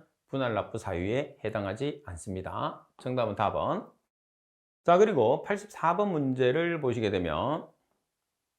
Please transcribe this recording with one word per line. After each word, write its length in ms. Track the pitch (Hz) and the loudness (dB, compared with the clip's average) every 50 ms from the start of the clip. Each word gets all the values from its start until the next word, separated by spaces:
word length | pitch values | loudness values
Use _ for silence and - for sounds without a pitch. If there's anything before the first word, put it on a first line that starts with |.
| - _ _ _ _ - | -18 _ _ _ _ -8
분할 260 | - 135 131 117 107 | -4 -2 -2 0 0
납부 240 | 101 90 - - 110 | -2 -2 -4 -6 -8
사유에 600 | - 98 90 85 90 101 117 139 - - - - - | -6 -4 -4 -2 -2 0 0 -2 -2 -4 -8 -8 -6
해당하지 600 | 107 110 107 101 95 101 113 135 147 143 - - | -4 -4 -2 -4 -4 -4 -4 -4 -6 -6 -8 -12
않습니다. 800 | - 90 85 - 101 92 92 90 90 92 113 135 160 - - - _ _ - | -14 -14 -12 -8 -8 -8 -6 -6 -8 -6 -6 -6 -6 -8 -10 -18 _ _ -12
정답은 360 | - 127 127 127 117 107 101 | -8 -4 -2 0 0 0 0
답은. 480 | - 104 95 87 73 85 123 160 214 - - _ _ _ _ _ _ _ _ _ _ _ _ _ _ _ _ _ _ - | 0 0 0 0 0 -2 -2 -2 -4 -6 -10 _ _ _ _ _ _ _ _ _ _ _ _ _ _ _ _ _ _ 2
자, 120 | 170 175 | 4 6
그리고 460 | 185 220 220 196 135 107 110 143 160 - | 6 6 6 6 4 4 4 4 2 0
팔십사 540 | - 202 190 - - - - - 165 175 | -4 -4 -6 -6 -12 -8 -2 0 0 2
번 160 | 190 208 202 175 | 2 2 0 0
문제를 680 | 151 139 131 127 127 127 123 131 160 170 170 170 160 | 0 0 0 2 2 4 4 4 2 0 0 -2 -2
보시게 300 | 143 123 113 120 110 101 | -2 -2 0 0 0 0
되면 560 | 101 92 87 80 76 80 104 131 151 175 - - _ _ _ _ _ _ _ _ _ _ _ _ _ _ _ _ _ | 2 0 0 0 0 0 0 0 -2 -4 -6 -10 _ _ _ _ _ _ _ _ _ _ _ _ _ _ _ _ _